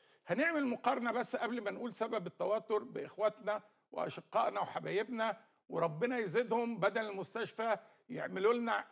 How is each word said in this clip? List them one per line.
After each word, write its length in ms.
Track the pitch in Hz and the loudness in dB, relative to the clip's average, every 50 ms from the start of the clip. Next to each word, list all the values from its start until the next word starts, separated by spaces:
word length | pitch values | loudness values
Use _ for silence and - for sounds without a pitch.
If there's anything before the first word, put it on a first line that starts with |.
| _ _ _ _ _ | _ _ _ _ _
هنعمل 400 | - 175 220 302 330 330 302 285 | -2 0 2 2 2 2 2 2
مقارنة 460 | 254 240 208 - 240 269 262 233 240 214 | 0 0 0 2 2 2 2 2 0 0
بس 240 | 233 240 - - | 0 0 -2 -2
قبل 240 | 247 - 208 240 240 | -2 -2 -2 -2 -2
ما 100 | 208 196 | -4 -4
نقول 240 | 190 202 226 240 202 | -4 -4 -6 -6 -4
سبب 320 | - 220 233 233 214 180 | -2 -2 0 0 -2 -4
التوتر 520 | 175 - - 170 185 208 220 - - 220 208 | -4 -4 -2 0 0 0 0 0 0 0 0
بإخواتنا 840 | - - - - 143 139 - - 208 214 214 - 202 202 208 208 - _ _ _ _ _ - | 0 -2 -6 -8 -8 -8 -2 0 0 0 0 0 -2 -2 -2 -2 -4 _ _ _ _ _ -4
وأشقائنا 680 | - - - - - - _ - 220 226 - 196 202 | -2 -2 -2 -4 -6 -8 _ 0 2 2 2 2 0
وحبايبنا، 800 | 185 - - - - 156 165 196 220 226 247 226 220 226 202 - - _ _ _ _ - | -2 -2 -2 -4 -4 -2 0 0 0 0 -2 -2 0 -2 -2 -4 -10 _ _ _ _ -6
وربنا 500 | - 165 165 170 151 151 214 240 262 247 | -2 0 0 0 0 0 0 0 0 0
يزيدهم 600 | 220 190 151 220 247 214 196 233 240 233 233 202 | -2 0 2 0 2 4 2 2 2 0 0 2
بدل 280 | 165 202 196 233 220 214 | 2 2 2 2 0 -2
المستشفى 680 | 202 190 180 - - 226 226 185 - - 220 233 214 - - - - _ _ - | -4 -6 -6 -6 -4 -4 -6 -4 -4 -2 0 0 0 0 -2 -6 -20 _ _ -10
يعملوا 440 | 247 160 156 - 185 180 190 220 240 | -6 -6 -4 -4 0 2 4 4 4
لنا 320 | 240 233 233 214 202 - - | 4 2 2 0 0 -2 -4